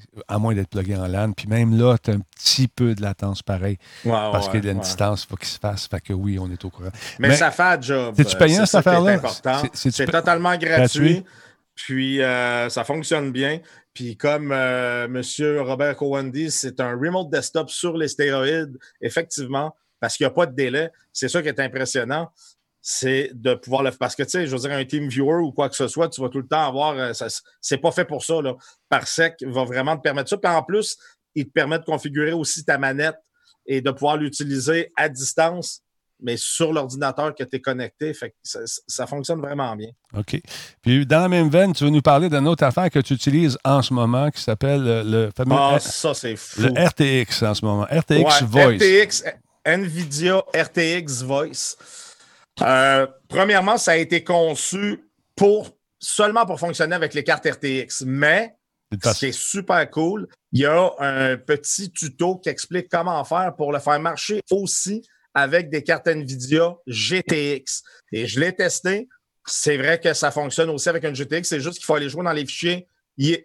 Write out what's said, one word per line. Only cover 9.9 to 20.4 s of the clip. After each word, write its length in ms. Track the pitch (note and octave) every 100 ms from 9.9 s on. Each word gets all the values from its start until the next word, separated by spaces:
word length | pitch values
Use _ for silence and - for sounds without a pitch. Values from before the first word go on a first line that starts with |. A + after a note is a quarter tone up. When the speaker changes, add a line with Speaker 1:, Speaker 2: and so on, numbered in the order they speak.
| A#2
Speaker 2:
C'est 100 | B2+
Speaker 1:
pa-, 140 | E3
Speaker 2:
totalement 360 | E3+ E3+ F3 F3+
gratuit. 120 | D#3+ D#3+ B2+ - D3+
Speaker 1:
gratuit ? 100 | F3+ - - - _ _
Speaker 2:
Puis, 480 | - - C3 C3+ C3+
euh, 460 | C3 B2 B2 A#2+ A#2+
ça 140 | B2
fonctionne 460 | A#2 D#3 D3+ D#3 C#3
bien. 300 | B2+ C#3 D#3+ - - _
Puis 220 | - A#2+ G#2+
comme, 340 | D3 D3+ D3
euh, 540 | C3+ B2+ B2+ B2 A#2+ A#2+
monsieur 520 | B2+ B2 - D3+ D3
Robert 360 | C3 C3 C#3+ C#3
Cowan 340 | C#3+ C#3 C3+
dit, 200 | C3+ D#3+
c'est 300 | - C3 B2+
un 100 | B2
remote 380 | B2 D#3 F#3 D#3+
desktop 380 | C#3 - D#3+ D#3
sur 280 | - F3 E3
les 120 | D3
stéroïdes, 680 | - D3 C3+ C3+ D#3+ D3+ B2 - _
effectivement, 760 | A#2 E3 E3 - B2+ C3+ D#3 - _ _
parce 160 | A2+ -
qu'il 80 |
n'y 60 | C#3
a 40 |
pas 120 | D3+